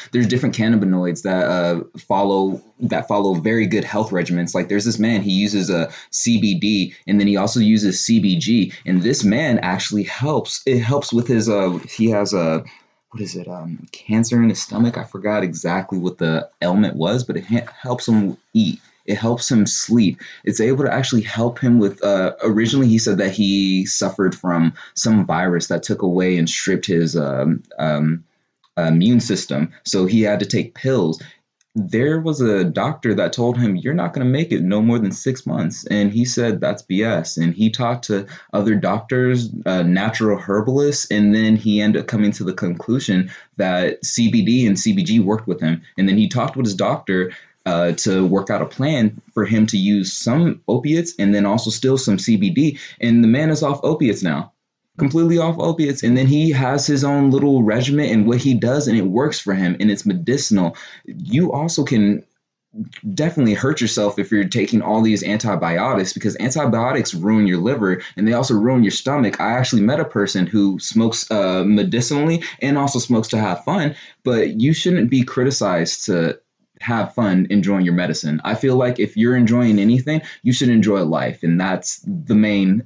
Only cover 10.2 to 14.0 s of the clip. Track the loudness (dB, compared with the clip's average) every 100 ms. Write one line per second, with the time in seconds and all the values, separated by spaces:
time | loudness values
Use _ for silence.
10.2 | -2 -2 -4 -6 0 0 2 -2 0 -2
11.2 | 0 0 2 0 0 -2 -8 -2 0 2
12.2 | 0 0 0 -2 -4 -16 _ _ _ -12
13.2 | -10 -10 -12 -12 -12 -14 -16 -16